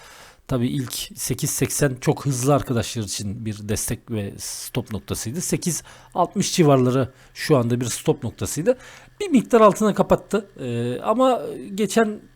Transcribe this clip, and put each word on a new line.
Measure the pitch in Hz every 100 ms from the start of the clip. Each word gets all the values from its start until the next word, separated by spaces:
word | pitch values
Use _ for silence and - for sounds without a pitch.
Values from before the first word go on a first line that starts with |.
| - - - - -
tabii | 131 123
ilk | 143 117 - -
sekiz | - - 123 143
seksen | - 131 - 147 123
çok | - 147 143
hızlı | 123 131
arkadaşlar | 143 - 120 107 117
için | 98 - 101 107
bir | 110 101 104
destek | 104 - - -
ve | 110 101 -
stop | - - - - 107
noktasıydı. | 101 - - 113 156
Sekiz | - 160 180 156 - - -
altmış | - 170 202 185
civarları | - 151 135 127 127 123 - -
şu | - - 139
anda | 117 120
bir | 120
stop | - - 147
noktasıydı. | 113 - 101 - 190 254 - - - -
Bir | 415
miktar | 269 - 233
altına | 214 - 214
kapattı. | 190 - 175 - - - -
E, | 127 120 120 123
ama | - 226 262 240 - - 208
geçen | 196 202 220 214 208 -